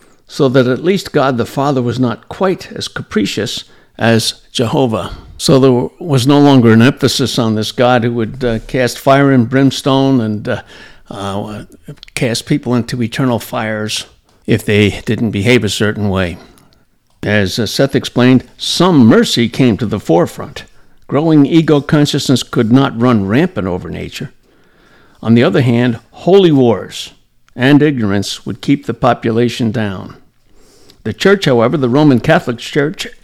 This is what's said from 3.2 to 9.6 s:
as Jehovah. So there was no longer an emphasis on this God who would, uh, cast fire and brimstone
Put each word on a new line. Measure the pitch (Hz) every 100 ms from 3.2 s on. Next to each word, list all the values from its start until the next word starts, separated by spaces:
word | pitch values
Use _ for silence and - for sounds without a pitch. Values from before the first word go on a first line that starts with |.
| 196 - 107 - - _ _ -
as | 113 117 - - _
Jehovah. | - 113 147 131 104 85 - - -
So | - 139
there | 131 120 82 -
was | 180 135 127
no | 143
longer | 143 135 117
an | 110
emphasis | 120 151 123 - 123 -
on | 113
this | 107 107
God | - 123 123
who | 120
would, | 120 110 127
uh, | 123 113
cast | - 131 123 -
fire | 139 135 139
and | 131 113
brimstone | 131